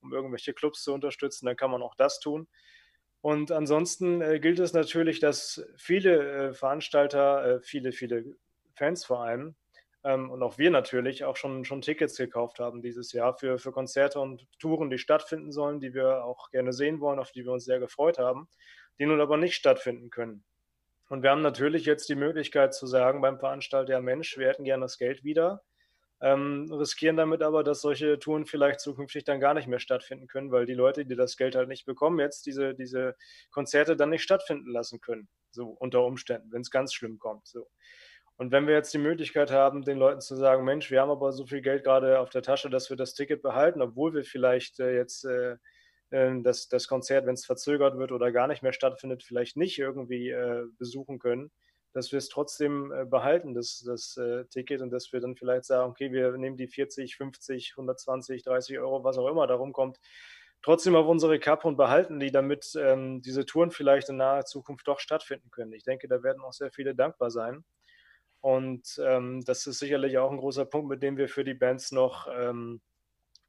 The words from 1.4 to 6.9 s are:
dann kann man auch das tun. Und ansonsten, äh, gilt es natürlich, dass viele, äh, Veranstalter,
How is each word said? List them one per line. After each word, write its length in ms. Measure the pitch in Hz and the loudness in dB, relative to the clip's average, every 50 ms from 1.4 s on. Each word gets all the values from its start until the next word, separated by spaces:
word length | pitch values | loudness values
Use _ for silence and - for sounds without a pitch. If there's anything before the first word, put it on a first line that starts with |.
| 127 | -6
dann 100 | 123 123 | -6 -2
kann 160 | - 135 131 | -2 -2 -2
man 100 | 123 123 | -2 -4
auch 140 | 120 117 - | -6 -6 2
das 240 | - 139 139 139 - | 2 2 2 2 -2
tun. 300 | - 151 147 156 165 - _ _ _ _ - _ _ _ _ _ _ _ _ _ | -6 -6 -6 -6 -8 -14 _ _ _ _ -20 _ _ _ _ _ _ _ _ _
Und 320 | - 151 151 151 147 151 165 | 0 0 0 0 0 0 -2
ansonsten, 680 | 151 151 139 151 156 175 170 - - 185 175 175 175 | -2 2 2 2 2 2 0 -2 -2 0 0 0 2
äh, 200 | 160 156 156 147 | 2 2 2 4
gilt 180 | 151 170 175 180 | 4 2 4 4
es 140 | 180 165 170 | 0 2 2
natürlich, 480 | 160 151 - - 165 165 165 156 - | 2 0 2 0 2 2 2 2 2
dass 440 | 151 147 143 - - - - - - - - | 2 2 2 0 -6 -10 -10 -12 -14 -16 -20
viele, 720 | - - - 180 202 190 185 170 147 143 143 143 139 139 135 | -12 -2 0 2 4 6 6 6 6 4 0 -2 -4 -4 -4
äh, 40 | 127 | -4
Veranstalter, 920 | - 135 131 147 156 - - | -2 -2 -2 -2 -2 -4 2